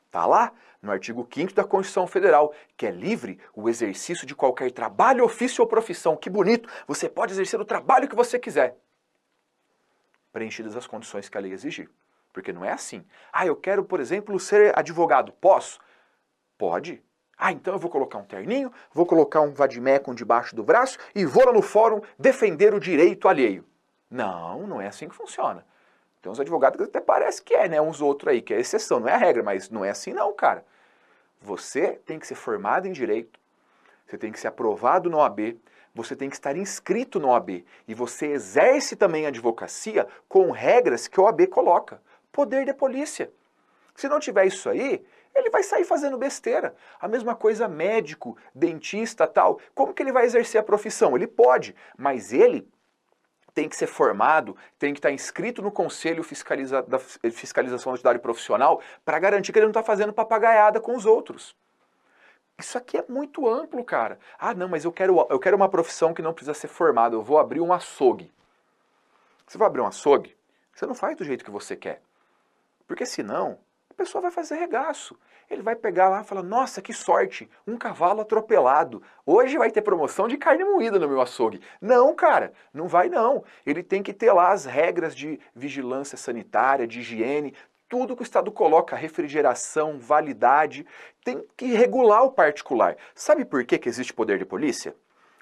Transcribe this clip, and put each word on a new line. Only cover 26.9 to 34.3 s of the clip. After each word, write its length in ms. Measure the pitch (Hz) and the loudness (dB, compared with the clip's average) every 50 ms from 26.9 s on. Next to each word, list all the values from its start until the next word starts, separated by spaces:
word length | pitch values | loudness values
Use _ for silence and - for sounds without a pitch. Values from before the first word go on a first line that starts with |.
| - - | -6 -4
parece 400 | - - - - - - 370 - | 0 0 2 2 2 -2 -4 -6
que 140 | - - 466 | -4 0 2
é, 120 | - 214 185 | 2 2 2
né? 140 | 165 151 | 2 0
Uns 180 | 151 156 160 139 | 0 0 -2 -2
outros 320 | 147 143 143 143 - 165 | 0 0 0 0 0 0
aí, 120 | 135 117 - | 0 0 0
que 100 | - 110 | -2 -2
é 60 | 104 | -2
exceção, 400 | 123 - - 107 - - 160 123 | -2 -2 -4 -4 -2 0 -2 0
não 80 | 110 123 | 0 0
é 60 | 160 | 0
a 40 | 247 | 2
regra, 240 | 233 180 - 117 | 4 4 2 2
mas 300 | 104 104 98 95 - - | 0 -2 -4 -4 -6 -8
não 120 | 110 107 95 | -8 -6 -6
é 60 | 98 | -6
assim 240 | 104 - - - - | -6 -6 -8 -10 -6
não, 180 | 392 - - 415 | -4 -4 -4 -4
cara. 300 | - - 131 98 87 - _ _ _ _ _ _ _ _ _ _ _ _ _ _ _ | -2 0 0 0 -2 -6 _ _ _ _ _ _ _ _ _ _ _ _ _ _ _
Você 580 | _ 101 98 - - - - 135 170 196 - - _ | _ -12 -12 -12 -10 -8 -4 -2 -2 -2 -2 -6 _
tem 140 | - 156 156 | -14 -14 -14
que 80 | - - | -14 -14
ser 80 | 127 | -16
formado 520 | - - 127 110 98 95 104 123 180 185 196 | -12 -8 -6 -6 -6 -2 -2 -2 -2 -2 -4
em 40 | |
direito, 480 | 185 143 123 107 104 117 117 - _ _ _ _ _ _ _ _ _ _ _ _ _ _ _ | -8 -6 -4 -2 -2 -4 -4 -8 _ _ _ _ _ _ _ _ _ _ _ _ _ _ _
você 140 | _ - 101 | _ -16 -12
tem 120 | - 107 | -12 -12